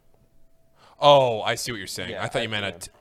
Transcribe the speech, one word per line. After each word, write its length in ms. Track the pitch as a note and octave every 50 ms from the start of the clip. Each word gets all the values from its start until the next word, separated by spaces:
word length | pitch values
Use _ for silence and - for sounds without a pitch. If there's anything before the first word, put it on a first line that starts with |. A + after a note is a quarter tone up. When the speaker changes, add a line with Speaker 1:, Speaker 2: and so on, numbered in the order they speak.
| _ _ - _ _ _ _ - - - _ _ _ _ _ _ - - - -
Speaker 1:
oh, 420 | C#3+ C#3+ C#3+ C#3 C3 B2 A2+ G#2+ F#2
I 120 | G#2 A#2
see 160 | A2+ - B2+
what 80 | A#2+ G#2
you're 80 | F#2+
saying. 240 | F2+ - - F#2 F2+
Speaker 2:
Yeah, 140 | G#2 F#2 G2+
Speaker 1:
I 40 | -
thought 140 | - C3+ A#2
you 60 | A2
Speaker 2:
I 20 |
Speaker 1:
meant 160 | A2 G#2 G2+
a 60 | G2 F2
Speaker 2:
do. 60 | F2
Speaker 1:
t-, 120 | - - _ -